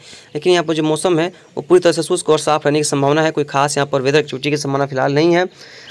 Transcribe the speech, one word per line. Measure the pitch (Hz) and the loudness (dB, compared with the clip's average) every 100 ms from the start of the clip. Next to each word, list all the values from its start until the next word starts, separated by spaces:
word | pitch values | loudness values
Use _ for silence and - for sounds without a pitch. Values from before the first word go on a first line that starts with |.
| - - - 147 | -10 -20 -14 -4
लेकिन | 185 | 0
यहाँ | 175 | 2
पर | 165 | 2
जो | 156 | -2
मौसम | 156 156 190 165 | 0 0 0 0
है | 175 - - - | -2 -6 -14 -12
वो | |
पूरी | - 180 | 2 4
तरह | 175 | 4
से | 160 | 0
शुष्क | 156 180 - | -2 -2 0
और | 156 | 0
साफ | 151 151 147 | 0 0 0
रहने | 151 | 0
की | |
संभावना | 147 143 139 151 | 0 0 2 2
है, | 156 | 0
कोई | 156 | -2
खास | 143 139 143 143 | -2 -2 -2 0
यहाँ | 143 | -2
पर | 139 | -2
वेदर | 127 151 | 0 0
एक्टिविटी | 147 127 143 | 0 -4 -4
की | 147 | -4
संभावना | 143 139 143 | -2 -4 -2
फिलहाल | 131 135 | -2 0
नहीं | 143 165 | 2 2
है। | 170 185 - - - - | 2 0 -6 -20 -20 -20